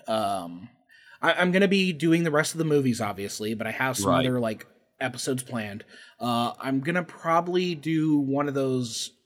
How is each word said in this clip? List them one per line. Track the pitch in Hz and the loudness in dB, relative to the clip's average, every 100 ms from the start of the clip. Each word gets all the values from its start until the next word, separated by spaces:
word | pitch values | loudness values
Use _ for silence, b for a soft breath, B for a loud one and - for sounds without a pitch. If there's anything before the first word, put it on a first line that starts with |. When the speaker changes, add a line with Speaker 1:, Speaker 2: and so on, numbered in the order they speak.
| - | -4
Speaker 1:
Um, | 110 101 98 87 87 107 _ _ B B B | 0 0 -2 -6 -12 -16 _ _ B B B
I, | 160 | 0
I'm | 160 180 | 2 2
gonna | 185 196 | 4 4
be | 196 185 | 4 2
doing | 151 165 165 | 2 2 4
the | 170 | 4
rest | 147 147 | 2 0
of | 160 | 0
the | 160 | 2
movies, | 147 131 110 | 2 2 0
obviously, | 104 98 101 - 107 | -2 -4 -8 -6 -6
but | 110 110 | -4 -6
I | |
have | 110 131 - | -2 -2 0
some | 98 | 2
Speaker 2:
Right. | 87 127 | 4 2
Speaker 1:
other, | 127 | 0
like, | 113 107 - _ _ - | -2 -4 -12 _ _ -8
episodes | 131 120 - 131 | -6 -4 -4 -4
planned. | - 123 107 104 - B B B | -4 -6 -6 -10 -16 B B B
Uh, | 120 120 120 - | -2 0 0 -2
I'm | 131 135 | -2 -2
gonna | 135 175 | 0 -2
probably | 170 - 165 165 175 180 180 156 | -4 -6 2 2 2 0 0 -2
do | 156 160 156 147 | 0 2 4 2
one | 135 139 143 | 2 0 0
of | |
those | 139 135 127 120 113 - _ | 0 0 0 -2 -6 -10 _